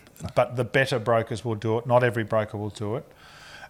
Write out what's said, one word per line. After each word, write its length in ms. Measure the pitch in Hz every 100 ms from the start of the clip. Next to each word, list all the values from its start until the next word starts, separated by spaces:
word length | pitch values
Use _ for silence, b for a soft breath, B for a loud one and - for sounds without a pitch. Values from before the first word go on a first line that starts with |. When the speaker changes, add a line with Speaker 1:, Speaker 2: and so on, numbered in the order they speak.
Speaker 1:
<laughs> 340 | - - - -
Speaker 2:
but 220 | 123 123
the 60 | 127
better 340 | 139 131 123
brokers 460 | 110 117 - 110 120
will 100 | 107
do 220 | 113 113
it. 100 | 127
Not 160 | 123
every 200 | 123 113
broker 340 | 107 110 104 104
will 120 | 104
do 240 | - 104 127
it. 80 | - B B B B B